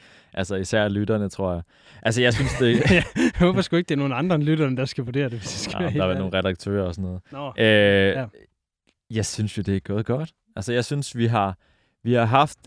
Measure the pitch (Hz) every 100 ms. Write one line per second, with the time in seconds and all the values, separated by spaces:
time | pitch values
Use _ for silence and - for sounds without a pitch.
0 | _ - _ - 92 95 92 110 104 101
1 | 104 107 101 - 95 87 - _ _ -
2 | 113 117 123 120 131 - 120 - - 180
3 | - - - - 175 190 - 170 180 143
4 | 139 123 180 156 147 156 139 123 131 -
5 | 123 131 135 117 95 - - - 170 95
6 | 92 92 95 95 95 90 101 101 90 85
7 | 92 92 - 139 143 117 110 107 101 98
8 | 98 131 120 - - _ _ _ _ _
9 | _ 110 98 - 107 113 98 95 - 101
10 | 113 131 160 _ _ - 110 120 - 143
11 | - 120 117 113 98 92 _ _ _ _
12 | 117 120 113 135 151 -